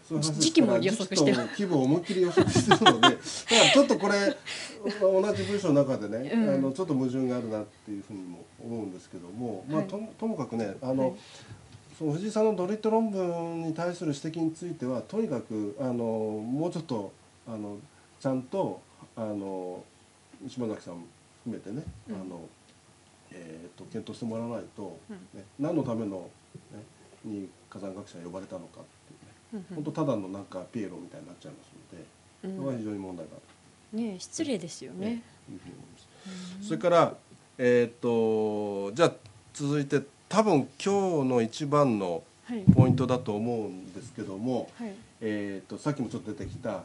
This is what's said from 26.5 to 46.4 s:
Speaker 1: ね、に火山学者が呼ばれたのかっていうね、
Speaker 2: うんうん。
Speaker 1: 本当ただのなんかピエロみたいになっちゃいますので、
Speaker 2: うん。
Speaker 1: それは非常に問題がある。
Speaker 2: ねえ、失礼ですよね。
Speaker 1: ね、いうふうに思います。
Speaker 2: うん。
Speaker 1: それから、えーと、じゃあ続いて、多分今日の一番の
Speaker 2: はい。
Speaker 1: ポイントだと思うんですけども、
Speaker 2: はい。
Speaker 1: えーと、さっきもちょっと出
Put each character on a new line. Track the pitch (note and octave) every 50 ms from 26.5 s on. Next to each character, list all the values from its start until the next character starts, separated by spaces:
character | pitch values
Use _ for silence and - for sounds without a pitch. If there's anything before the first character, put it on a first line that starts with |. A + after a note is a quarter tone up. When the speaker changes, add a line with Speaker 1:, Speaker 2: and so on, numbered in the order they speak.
| - - - -
Speaker 1:
ね、 | - G#2 G#2+ - - - - - - - -
に | A2+ G#2+ G2+ F#2+ F2+ - - - -
火 | - G2
山 | F#2+ G2 F#2
学 | G2+ G2+ -
者 | - F2
が | E2+
呼 | F2
ば | F2 F#2+
れ | F#2+
た | - -
の | F2+ F2
か | E2 - E2
っ | D#2+ - _ _ _ - - - - - - - - -
て | -
い | G#3
う |
ね、 | F3 -
Speaker 2:
う | F#3+
ん |
う | D#3+
ん。 | D3
Speaker 1:
本 | D#3 D3
当 | D#3+ D#3
た | C#3
だ | B2
の | G#2 G2 F#2
な | G2 G2
ん | F#2+
か | - - F#2 F2 -
ピ | - A#2
エ | G#2 F2+
ロ | F2
み | E2+ F2
た | F2 -
い | D#2+
に | -
な | F2 F2
っ | -
ち | -
ゃ | D#2
い | -
ま | - -
す | - - - - - -
の | E3
で、 | D3+ - _ _ _ _ _ _ -
Speaker 2:
う | F#3 F#3+
ん。 |
Speaker 1:
そ | F3+ C3+
れ | C#3 B2+
は |
非 | A#2 G#2+
常 | G#2+
に | G#2 G2+
問 | G2 F#2 F#2
題 | E2+ D#2+
が | D2+ -
あ | - - - - _ _ - - _ _ _ -
る。 | G#3+ A#3
Speaker 2:
ね | A3 F#3+
え、 | F3+
失 | - - - - E4
礼 | C#4+ B3+
で | F#3 F3 E3
す | - - -
よ | C3 -
ね。 | F3+ G3
Speaker 1:
ね、 | A3 A#3+ A#3 A3+ - - - - -
い | A#2
う | F2+
ふ | -
う | F2
に | -
思 | - -
い | - -
ま |
す。 | - - - - - - F#3+ F#3 F#3 F#3 F3+ F#3 F#3+
Speaker 2:
う | G3+
ん。 |
Speaker 1:
そ | G#3 D#3+
れ | D#3+
か | F3 F3
ら、 | E3+ E3+ D3 C#3+ - - - - - - _ _ _
え | - B2+ B2 B2 A#2+ A#2+
ー |
と、 | A2+ A#2 - - A#2+ A#2 A#2 A2+ A2 A2 A2 G#2+ G#2+ G#2+ G#2 G#2 G#2 G2+ G2 G2 G2 G#2
じ | C#3 E3+
ゃ |
あ | C#3+ - - - - - - - - -
続 | - D3 C#3 C#3+ D3
い | C#3
て、 | C#3 D3 C#3 C#3 - - - - -
多 | - G3 A3
分 | G#3+ F3 C#3 A#2 - - - -
今 | G3 G3 G3+ G3 F#3 F3 D3+ C3+
日 | C3
の | B2+ B2
一 | A2+ A2+ - - D#3
番 | C#3+ C#3+ D3 C#3+ C3+ A2+ G2+
の | G2 F2+ E2+ E2 - - - _ -
Speaker 2:
は | - A#3+
い。 | A3 F#3 - -
Speaker 1:
ポ | B2+ B2+
イ | B2+
ン | A#2+
ト | - C3
だ | A#2+ B2+
と | A#2+ - - G#2
思 | G#2 A2 A#2+ A#2+ A2+
う | G#2+ F#2+
ん | F2+ F#2 F#2 F#2 F2+
で | G2 C3
す | - -
け | - G2+
ど | G2 F#2+
も、 | G2 A2 B2+ B2+ A2+ - - -
Speaker 2:
は | - A#3+
い。 | G#3+ F#3+ A3 A3+ - - -
Speaker 1:
え | A#2 A2 G#2+ G#2 G2+ G2+ G2 F#2+ -
ー | -
と、 | A2
さ | - - D3+
っ | C#3+
き | C#3+
も | B2 G#2
ち | -
ょ | A2+
っ | -
と | A2 G#2+
出 | -